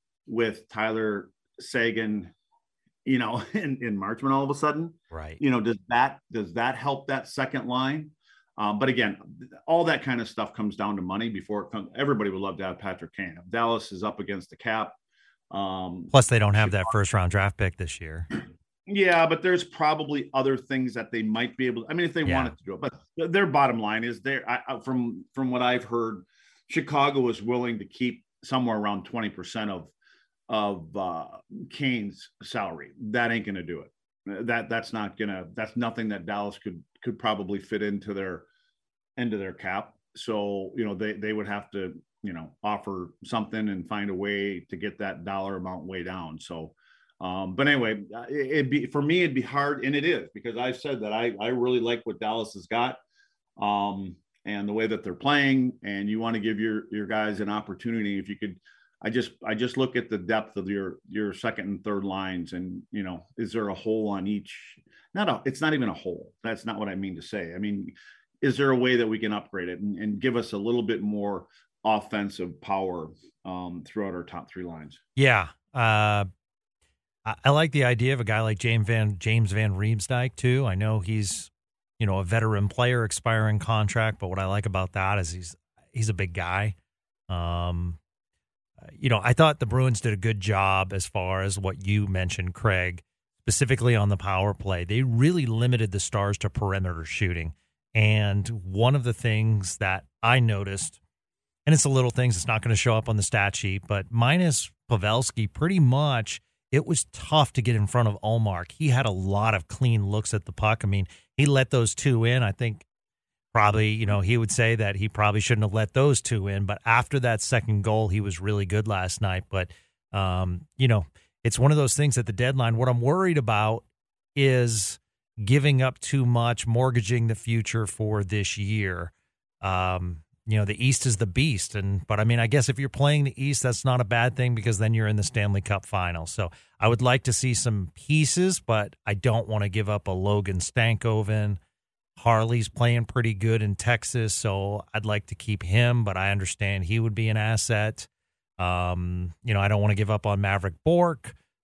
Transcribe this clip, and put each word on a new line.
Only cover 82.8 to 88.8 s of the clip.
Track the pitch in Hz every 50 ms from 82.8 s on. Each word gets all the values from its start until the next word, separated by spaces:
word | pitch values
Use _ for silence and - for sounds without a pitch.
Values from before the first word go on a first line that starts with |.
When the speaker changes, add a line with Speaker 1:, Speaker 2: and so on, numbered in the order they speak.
| 120 123 127 120 113
Speaker 2:
expiring | 101 - - - 117 113 110 110 107 107 101
contract, | - 113 113 107 107 101 - 117 110 110 104 -
but | 101 90
what | 92 95
I | 95
like | 95 98 104 95
about | 110 92 95 92 87 -
that | 98 95 95 104 101
is | 90 80
he's, | 85 90 90 85 - _ _ _ _ _ _ _
he's | _ 123 110 110
a | 101
big | 90 98 87 85
guy. | 92 85 87 90 98 104 107 95 - _ _ _ _ _ _ _ _ _ -
Um, | 92 87 85 87 85 87 87 87 87 87 87 87 82 - _ _ _ _ _ _ _ _ _ _ _ _ _ _ _ -